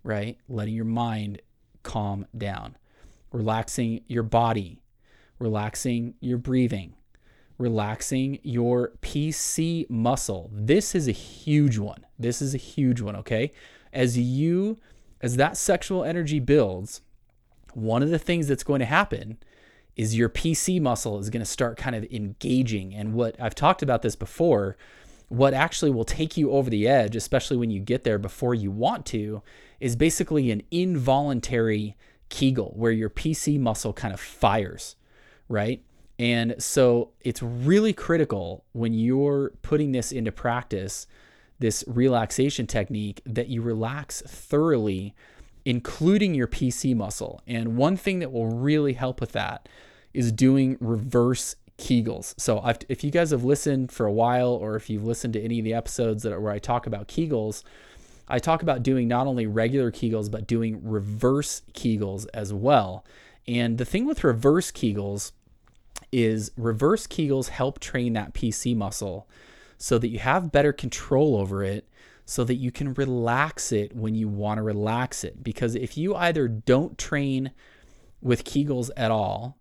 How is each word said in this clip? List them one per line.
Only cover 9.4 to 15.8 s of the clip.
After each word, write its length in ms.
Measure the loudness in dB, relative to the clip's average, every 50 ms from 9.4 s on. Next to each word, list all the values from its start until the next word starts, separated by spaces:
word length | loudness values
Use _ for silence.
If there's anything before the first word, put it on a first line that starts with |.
| -4 -4 -2 0 0 0 0 -2 -4 -2
muscle. 640 | -2 0 2 2 2 0 -2 -4 -6 -6 -8 -10 -8
This 400 | -4 4 4 4 4 4 2 -2
is 140 | 0 0
a 60 | 0 -2
huge 640 | -2 -6 -18 -20 -10 -2 2 4 6 6 4 2
one. 280 | 0 -4 -6 -8 -14 -20 _ _ -4
This 220 | -2 -2 -2 -2
is 120 | -4 -4 -4
a 40 |
huge 420 | -6 -8 -8 -2 0 2 2 2 0
one, 160 | -2 -6 -6
okay? 380 | -8 -4 -2 -2 0 0 -2 -6 -14 -20 -20 -20 -20 _ _ -2
As 240 | 0 0 2 2
you, 600 | 0 0 0 0 0 2 2 2 2 0 0 -4 -6 _ _ -20 _ -20 -20 -14 _
as 160 | -4 -2 2
that 180 | 2 2 0 0
sexual 480 | -2 0 2 2 0